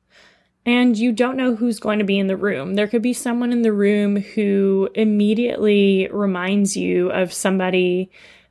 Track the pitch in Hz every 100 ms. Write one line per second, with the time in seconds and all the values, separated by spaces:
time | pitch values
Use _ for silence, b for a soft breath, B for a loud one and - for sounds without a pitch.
0 | _ b b b b _ 240 240 247 214
1 | 240 220 247 262 254 220 240 226 214 208
2 | 196 196 190 190 202 135 175 196 208 240
3 | 240 240 247 240 240 240 226 208 202 208
4 | 208 202 196 - 202 196 196 190 190 -
5 | 220 208 208 220 240 - 214 208 196 190
6 | 185 - 202 185 180 202 196 190 180 180
7 | 180 180 180 - 190 190 185 185 180 180
8 | 185 B B B B